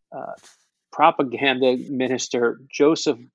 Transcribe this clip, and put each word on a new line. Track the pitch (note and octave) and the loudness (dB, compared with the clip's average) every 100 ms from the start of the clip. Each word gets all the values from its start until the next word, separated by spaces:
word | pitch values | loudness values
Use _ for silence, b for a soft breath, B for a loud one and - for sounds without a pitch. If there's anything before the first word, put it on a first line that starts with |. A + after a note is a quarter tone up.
| _ - | _ -16
uh, | - - - _ _ _ _ | -14 -16 -20 _ _ _ _
propaganda | - D#3 E3 C3 A#2 C#3 B2+ B2+ B2+ | 2 2 2 -2 -2 -2 2 2 0
minister | - B2+ B2+ B2+ - B2 A#2+ - C3+ | -4 -4 -4 -4 -4 -2 -2 -2 -8
Joseph | - D3 D#3 D#3 A#2 B2 | 2 2 4 0 -4 -8